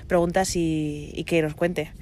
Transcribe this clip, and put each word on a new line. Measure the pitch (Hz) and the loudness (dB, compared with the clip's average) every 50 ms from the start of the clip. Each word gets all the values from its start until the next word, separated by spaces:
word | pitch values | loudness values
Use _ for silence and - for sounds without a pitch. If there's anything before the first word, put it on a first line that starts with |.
| - - | -4 2
preguntas | 185 175 170 175 165 190 190 - - | 2 4 4 4 2 2 2 2 0
y, | 180 170 160 160 156 151 151 147 147 147 151 - | 0 0 2 0 0 -2 -2 -4 -8 -10 -10 -8
y | - | -8
que | 160 - 175 165 | -4 2 2 2
nos | 156 151 151 | 2 2 0
cuente | - 170 175 175 - 151 - - - | 0 -2 0 0 -2 -6 -6 -8 -16